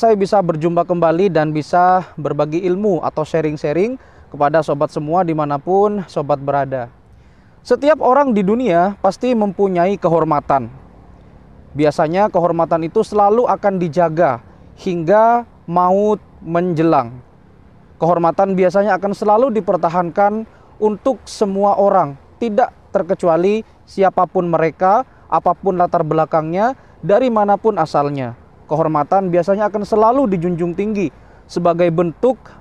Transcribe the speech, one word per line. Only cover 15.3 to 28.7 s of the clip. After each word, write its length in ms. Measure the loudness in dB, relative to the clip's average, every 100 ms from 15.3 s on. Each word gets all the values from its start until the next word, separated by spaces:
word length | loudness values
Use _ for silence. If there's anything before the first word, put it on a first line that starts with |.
| 2 -2 -16 -4
maut 480 | 0 2 2 2 -2 -6 -18
menjelang. 800 | -4 -2 -2 0 2 2 -2 -12 -20 -20 -20 -20 -20 -20 -20 -4
Kehormatan 560 | 0 2 2 2 0 2
biasanya 400 | 2 2 0 0
akan 160 | -2
selalu 400 | -2 0 2 2
dipertahankan 1040 | 0 -2 -2 0 -2 -2 0 0 0 -10 -20 -20 -4
untuk 400 | -4 -2 -4 -4 -10
semua 480 | -4 -4 0 0
orang, 400 | 2 2 2 0 -6 -20 -8
tidak 320 | -2 0 0 -4 -6
terkecuali 720 | -6 -2 -2 2 2 2 -2 -6 -20
siapapun 640 | -14 0 0 2 0 -2 0
mereka, 560 | 0 0 0 2 2 -2 -16 -4
apapun 480 | -2 0 -2 -2
latar 320 | 0 0 0 0
belakangnya, 720 | -2 0 -2 -2 -2 -2 -4 -16 -10
dari 240 | 0 2 2
manapun 540 | 0 0 2 0 0
asalnya. 560 | -2 0 -2 -4 -8 -10 -20 -20 -6